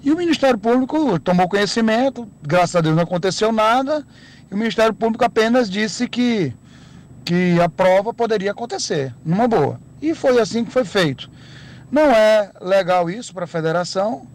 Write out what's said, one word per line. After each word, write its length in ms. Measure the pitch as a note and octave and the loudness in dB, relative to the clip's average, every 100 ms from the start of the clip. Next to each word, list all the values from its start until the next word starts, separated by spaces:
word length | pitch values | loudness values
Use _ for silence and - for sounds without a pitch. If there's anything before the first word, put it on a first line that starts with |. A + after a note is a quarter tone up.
E 120 | C#4 | 0
o 40 | D#4+ | -2
Ministério 420 | F4 B3+ C4+ A#3+ | 0 0 0 0
Público 600 | A3 B3 C4 D#4 D4 F3+ | 0 0 0 -2 0 -2
tomou 300 | - F3+ F3+ | 0 0 2
conhecimento, 800 | G3+ G#3 - A3 A3 C4+ B3 A#3 - | 0 -2 -2 0 0 0 -4 -16 -14
graças 360 | D3 F3 F3 F3+ | -2 0 2 0
a 40 | |
Deus 140 | D#3+ | 0
não 80 | D#3+ | 0
aconteceu 480 | E3+ F3+ F#3+ E3+ A3 | 0 -2 -4 -2 -2
nada, 560 | A3 G#3+ B3 C4+ D4+ - - - - - | 0 2 2 0 -4 -6 -20 -20 -20 -10
e 60 | |
o 20 | G3 | -6
Ministério 380 | A3 A3 A3+ | -4 0 0
Público 300 | A3 A3+ A3+ | 0 -4 0
apenas 440 | A#3+ A3+ A3 B3 A#3 | 0 2 2 2 0
disse 380 | F#3+ G#3+ - B3 | -2 -4 -4 -6
que, 480 | A#3 B3 A3+ D3 A#2 - - - - - - | -2 -2 0 -2 -6 -20 -20 -20 -20 -20 -18
que 360 | - F3 F3+ E3+ | -4 0 2 2
a 80 | F3 | 0
prova 460 | - F#3 F#3+ G3+ | 2 4 4 2
poderia 380 | - A#3 A3 F#3+ | -4 -2 -2 -2
acontecer, 600 | G3+ A#3 F#4+ - E3+ C3+ A#2 | -6 -8 -8 -4 -4 -4 -8
numa 240 | D#3 F3+ A#3+ | -4 0 2
boa. 320 | A3 C3+ A#2+ - - | 2 0 -4 -16 -8
E 140 | D4+ | -6
foi 240 | D#4+ C#4 B3 | -2 2 2
assim 240 | G#3 A3 | 0 -4
que 60 | A#3 | -2
foi 140 | C4 | -2
feito. 440 | A3+ G#3 E3 B2+ - - - - - - - | -2 0 0 -2 -12 -20 -20 -20 -20 -20 -4
Não 220 | C#4+ D4+ | 2 4
é 400 | A3+ G#3+ G#3+ G3 - | 6 6 4 2 -8
legal 500 | F3+ G3 F3+ F3+ E3+ | 0 0 2 2 0
isso 240 | G3+ A#3+ | -4 -10
pra 100 | F3+ | -10
federação 800 | F3 E3+ D#3+ E3 F3+ F#3+ G3+ B3+ - | -6 -4 -2 -2 -2 -2 -4 -4 -12